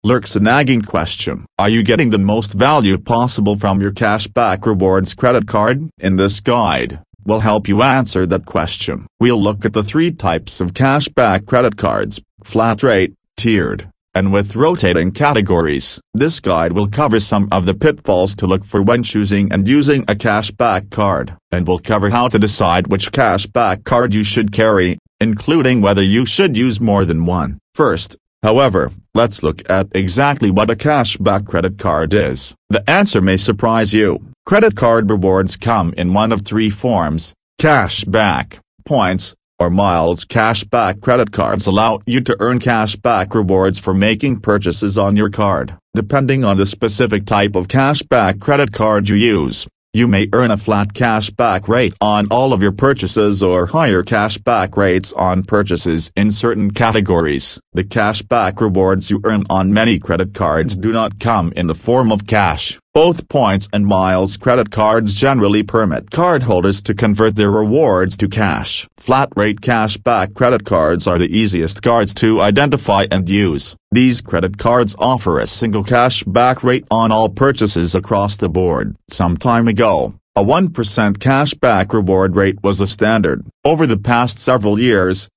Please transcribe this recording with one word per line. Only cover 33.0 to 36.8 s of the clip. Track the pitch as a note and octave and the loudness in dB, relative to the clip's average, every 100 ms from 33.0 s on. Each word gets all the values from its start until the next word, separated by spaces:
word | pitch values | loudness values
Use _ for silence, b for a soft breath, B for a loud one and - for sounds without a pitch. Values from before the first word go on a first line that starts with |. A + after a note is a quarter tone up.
| G3+ G#2+ | 2 2
may | F#2+ F#2+ | 2 0
surprise | - G#2 A#2 A2+ G#2+ | 0 0 0 0 2
you. | G#2+ G#2 C#2 - - - | 2 2 -2 -8 -20 0
Credit | G3+ A3 | 2 2
card | G#3 A#2+ A#2 G2+ | 2 2 2 2
rewards | G#2+ F#2+ F#2 F#2 - | 0 2 2 0 -4
come | A2+ A2+ E2+ - | -2 0 0 -2
in | F2 | 0
one | G2 A2 | 0 0
of | A2 | -2
three | G2+ G#2+ A2 | -2 -2 -2
forms: | G#2 | -2